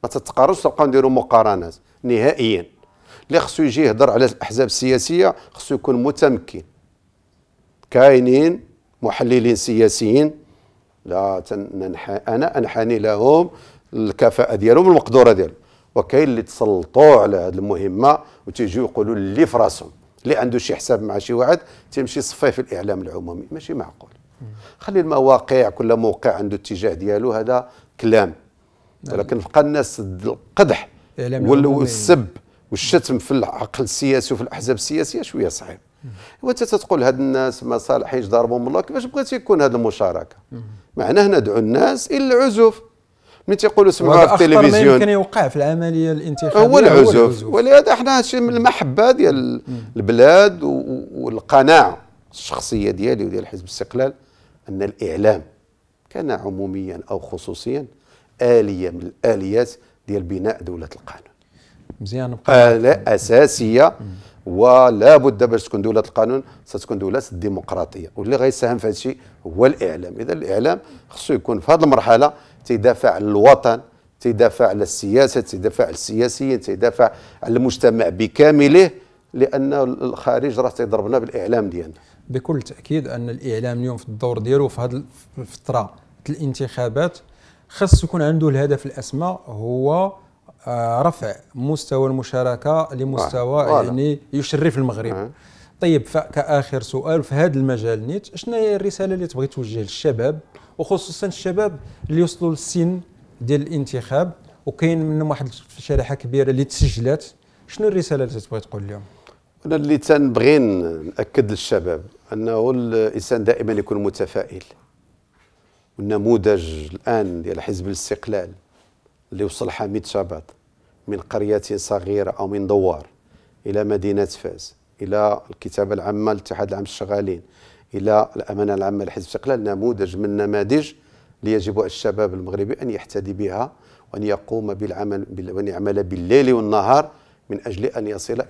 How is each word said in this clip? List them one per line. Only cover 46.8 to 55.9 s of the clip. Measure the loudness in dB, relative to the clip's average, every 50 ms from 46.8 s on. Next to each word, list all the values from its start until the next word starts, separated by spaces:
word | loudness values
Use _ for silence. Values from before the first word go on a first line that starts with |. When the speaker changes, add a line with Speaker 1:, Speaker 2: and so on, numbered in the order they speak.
Speaker 1:
العزوف. | 8 8 10 10 8 8 8
Speaker 2:
العزوف. | 6 6 6 4 -2 -6 -2 0
Speaker 1:
ولهذا | 2 4 8 8 8 8 8 2
حنا | 2 2 2 2 2
هادشي | 2 0 -2 -2
من | -2 0 0 2
المحبه | 2 2 2 2 -4 -4 0 2 4 4
ديال | 4 4 4 2 2 2 -2 -2 -4 -6 -8 -10
Speaker 2:
مم. | -12 -12 -12 -12 -8 -6
Speaker 1:
البلاد | -2 0 4 6 8 8 10 8 8 6 4 0 -4
و-، | -4
و-، | -2 -2 -4 -6 -8 -10 -10 -12
والقناعه | -12 -10 -8 -8 -8 -8 -6 4 4 6 6 8 8 6 6 4 2 -6 -16 _ _ _ _ _
الشخصيه | _ -18 -12 -10 -10 -8 -8 -6 -4 -2 -2 -2
ديالي | -2 -2 -2 -2 -2 -2 -4
وديال | -6 -6 -8 -10 -10
حزب | -14 -18 -16
الاستقلال | -16 -12 -12 -12 -8 -4 -4 -4 -4 -4 _ _ _ _ _ _ _ _ _ _ -12
ان | -8 -6 -6
الاعلام | -6 -6 _ -8 -8 -4 0 2 2 2 2 -2 -14 _ _ _ _ _ _ _ _